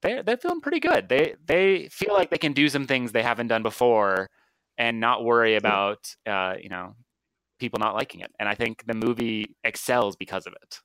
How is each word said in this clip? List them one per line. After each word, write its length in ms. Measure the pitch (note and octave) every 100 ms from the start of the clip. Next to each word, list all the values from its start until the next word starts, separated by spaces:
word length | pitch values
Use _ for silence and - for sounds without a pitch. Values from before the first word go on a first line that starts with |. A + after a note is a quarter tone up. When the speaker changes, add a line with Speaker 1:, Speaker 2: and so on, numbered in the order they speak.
Speaker 1:
they're, 200 | F3 B3
they're 140 | - A#3+
feeling 240 | F4 F4
pretty 180 | C#4+ D#4+
good. 300 | D#4+ E4 -
They, 260 | B2+ E3 - -
they 420 | E3+ F#3+ F#3+ D#3
feel 220 | - G3
like 160 | G3+ F3
they 80 | E3
can 160 | D#3
do 160 | C#3 D3
some 160 | C#3 C3+
things 260 | C3 B2
they 120 | A2+
haven't 240 | A#2 A#2 A#2+
done 160 | A2+
before 640 | A2 - B2 A2+ G2+ F#2+ F#2+ _ _ _ _ -
and 220 | A#2 A2+
not 240 | A#2 A#2+
worry 280 | A#2 A#2 A2+
Speaker 2:
Yeah. 40 | G#2+
Speaker 1:
about, 580 | G#2+ G#2 G2+ G#2+ - - -
uh, 280 | G2+ F#2 F#2
you 80 | -
know, 260 | F#2 F2+ A2 _ _ _ _ _ _
people 200 | A#2 -
not 160 | G#2+ G#2
liking 260 | C3 -
it. 100 | F#2 _
And 80 | G#2
I 80 | G#2
think 300 | A#2 A2 A2+
the 80 |
movie 640 | A2+ A2+ A#2+ A#2+ A2 G#2 _
excels 520 | A2 - - B2 G#2 F#2+
because 300 | F#2 F#2+ F2+
of 60 | F2+
it. 180 | _ -